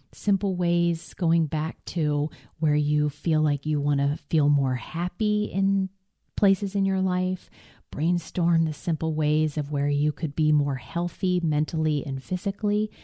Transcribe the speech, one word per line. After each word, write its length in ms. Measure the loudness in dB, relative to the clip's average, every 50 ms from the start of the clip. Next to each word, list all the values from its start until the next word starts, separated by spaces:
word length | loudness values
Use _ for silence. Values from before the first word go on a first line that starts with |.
| _ _ -20
simple 420 | -6 0 0 0 2 0 -2 -2
ways 580 | 0 0 2 2 2 2 2 0 -2 -6 -10 -6
going 320 | -2 0 2 4 2 2
back 380 | 0 -2 -4 -4 -4 -8 _ _
to 440 | -8 -4 -2 0 0 0 0 -2 -4 -6 -12 -20 -20 _ -2
where 160 | 0 2 2
you 340 | 2 2 2 2 2 0 0
feel 320 | -2 -4 -2 0 2 2
like 260 | 2 2 0 -2 -2
you 120 | -2 -2 0
want 200 | 0 0 2 2
to 200 | 2 0 -2 -4 _ -2
feel 200 | 0 2 4 4
more 260 | 4 2 2 0 -2
happy 720 | -4 -6 -8 -6 -6 -6 -6 -4 -2 -2 0 0 0 -2
in 440 | -2 -2 0 0 2 2 0 -2 -4 -6 _ _ _ _ _ _ _ _
places 400 | 0 2 2 2 2 0 -4 -2
in 100 | -2 0
your 160 | 0 0 0
life. 480 | 0 0 0 0 -2 -2 -4 -6 -8 -14 -20 -20 -20 -20 -20 -20 _ _
Brainstorm 720 | -6 -2 0 0 0 0 -2 -4 -4 0 2 2 2 2 2
the 80 | 0 -4
simple 400 | -4 -4 -4 -2 -2 -2 -2 -2
ways 420 | 0 0 2 2 2 0 0 -2
of 160 | -4 -4 -2
where 160 | -2 -2 0
you 240 | 0 0 0 0 0
could 240 | -2 -2 -6 -4 -2
be 160 | 0 2 4
more 240 | 4 4 2 0 -2
healthy 640 | -6 -6 -6 -4 -2 -2 -4 -4 -2 -2 0 0 0 0
mentally 600 | 0 0 0 0 -2 -2 -2 0 0 0 -2 -2
and 200 | -4 -6 -8 -6
physically, 680 | -6 -6 -4 -4 -6 -6 -4 -2 -2 0 0 -2 -4 -8 -12